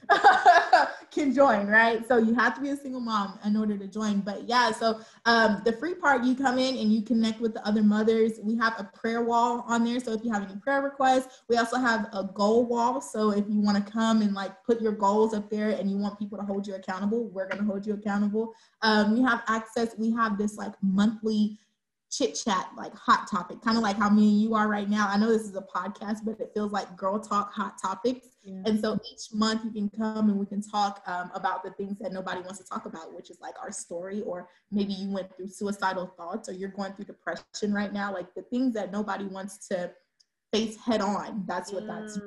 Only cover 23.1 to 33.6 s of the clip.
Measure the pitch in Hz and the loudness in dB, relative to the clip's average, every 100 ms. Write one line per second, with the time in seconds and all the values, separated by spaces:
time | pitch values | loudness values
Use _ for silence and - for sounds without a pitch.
23.1 | 214 - 190 - 165 233 226 214 208 208 | 2 2 -6 -6 -6 0 0 0 2 4
24.1 | 214 214 208 220 214 214 208 202 214 196 | 6 6 6 4 2 2 0 -2 0 2
25.1 | 202 226 220 208 190 190 185 190 - 208 | 2 4 2 0 -10 -8 -8 -8 -8 -8
26.1 | 214 214 - - 214 208 202 - 180 190 | -6 -6 -8 -8 -4 -4 -4 -6 -6 -4
27.1 | 208 - 208 202 214 202 - 190 196 247 | -4 -2 -2 -2 -6 -8 -6 -8 -2 -4
28.1 | 254 - _ 196 190 208 214 214 208 - | -4 -10 _ -16 -6 -2 0 0 -2 -6
29.1 | - - 214 220 220 226 214 202 220 220 | -14 -8 -2 0 0 -4 -4 -4 -4 -4
30.1 | 220 214 196 196 202 - 208 202 - 185 | 2 2 2 -2 -6 -4 -2 -2 -4 -8
31.1 | 180 180 190 185 185 190 190 196 202 190 | -8 -8 -6 -4 -4 -8 -10 -10 -8 -8
32.1 | 190 185 180 180 208 - 208 208 165 160 | -8 -8 -8 -10 -16 -12 -12 -10 -14 -16
33.1 | 175 - 170 156 - | -18 -20 -16 -16 -14